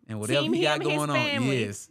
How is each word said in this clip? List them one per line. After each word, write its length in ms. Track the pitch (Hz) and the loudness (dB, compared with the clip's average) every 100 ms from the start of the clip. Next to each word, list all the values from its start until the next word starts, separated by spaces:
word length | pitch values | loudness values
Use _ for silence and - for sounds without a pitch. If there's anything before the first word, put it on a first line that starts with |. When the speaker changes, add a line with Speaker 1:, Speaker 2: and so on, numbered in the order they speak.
| - | -10
Speaker 1:
And 120 | 110 | -6
whatever 220 | 107 - | 0 0
Speaker 2:
team 120 | - | 2
Speaker 1:
he 100 | 339 | 2
got 180 | 330 302 | 2 2
Speaker 2:
him, 80 | 339 | 0
his 80 | 311 | 0
Speaker 1:
going 120 | 302 | 0
on, 40 | 302 | 0
Speaker 2:
family. 500 | 302 285 262 127 107 | 0 0 0 0 -2
Speaker 1:
yes. 220 | 101 - | -6 -14